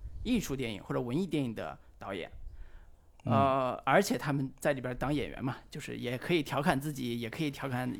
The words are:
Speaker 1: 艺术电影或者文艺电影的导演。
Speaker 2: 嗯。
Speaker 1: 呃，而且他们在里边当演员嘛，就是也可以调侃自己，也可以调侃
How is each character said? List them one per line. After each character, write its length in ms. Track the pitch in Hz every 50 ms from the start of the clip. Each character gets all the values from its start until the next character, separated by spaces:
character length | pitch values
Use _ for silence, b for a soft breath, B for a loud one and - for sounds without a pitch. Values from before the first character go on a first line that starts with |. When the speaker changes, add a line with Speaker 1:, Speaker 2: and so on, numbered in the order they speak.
| - - - - -
Speaker 1:
艺 160 | 208 254 214
术 160 | 147 - 139
电 160 | 131 131 113
影 120 | 104 90 -
或 100 | - 143
者 80 | 135
文 180 | 127 117 123 165
艺 60 | 196
电 180 | 165 151 151 135
影 120 | 120 110
的 220 | 101 90 73 69 - - - - -
导 160 | 101 101 98
演。 160 | 90 76 - - - - - b b b b b b b b b b b b - - -
Speaker 2:
嗯。 100 | - 135
Speaker 1:
呃， 480 | 135 139 135 131 135 131 127 110 - -
而 160 | - 139 185
且 160 | 196 - - -
他 140 | - 151
们 200 | 139 143 135 135 - -
在 140 | - 156 143
里 80 | 131
边 140 | 120 127 127 -
当 160 | - 131 151
演 160 | 143 107 78
员 140 | 65 - 113
嘛， 140 | 131 123 - - -
就 80 | - 151
是 180 | - - 123 117
也 200 | 120 120 127 123
可 160 | - - 175
以 100 | 165 139
调 180 | - 139 135
侃 180 | 147 185 147 135
自 140 | 143 156 147
己， 260 | 139 127 120 117 120
也 100 | 117 110
可 140 | - - 160
以 60 | 147
调 180 | 139 - - 139
侃 240 | 127 123 127 123 - -